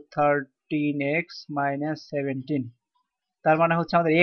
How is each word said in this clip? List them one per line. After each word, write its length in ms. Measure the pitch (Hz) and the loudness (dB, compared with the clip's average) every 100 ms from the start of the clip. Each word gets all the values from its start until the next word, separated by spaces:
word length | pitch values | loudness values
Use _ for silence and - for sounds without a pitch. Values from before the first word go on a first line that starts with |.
| 147 - | -6 0
থার্টিন 840 | 147 143 135 _ _ 151 147 143 139 156 | 2 2 -2 _ _ -2 -2 -2 -2 -2
এক্স 180 | 165 - - 147 | -4 -12 -8 -4
মাইনাস 400 | 143 139 151 151 - | -2 -2 -4 -6 -6
সেভেনটিন। 520 | 147 139 139 131 147 117 - _ _ _ _ _ _ 160 | -6 -4 -6 -4 -4 -4 -12 _ _ _ _ _ _ 2
তার 100 | 156 | 4
মানে 120 | 165 170 | 4 2
হচ্ছে 140 | 165 175 | 0 2
আমাদের 160 | 165 160 | 4 6